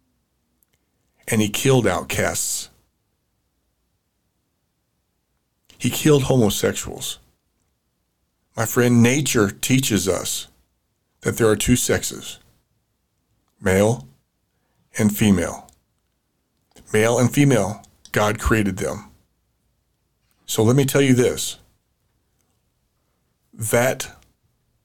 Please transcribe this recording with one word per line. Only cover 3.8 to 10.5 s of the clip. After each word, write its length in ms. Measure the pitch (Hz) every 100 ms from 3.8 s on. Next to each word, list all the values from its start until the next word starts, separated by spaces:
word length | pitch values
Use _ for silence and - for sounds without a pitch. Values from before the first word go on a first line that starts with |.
| _ _ _ _ _ _ _ _ _ _ _ _ _ _ _ _ _ _ _ _
He 140 | 127
killed 320 | - 160 147
homosexuals. 960 | 131 135 107 - 104 98 - - - - _ _ _ _ _ _ _ _ _ _ _ _ _ -
My 100 | 113
friend, 380 | - 123 120
nature 480 | 117 135 139 120 98
teaches 560 | - - 127 135 101 92
us 400 | 87 - - -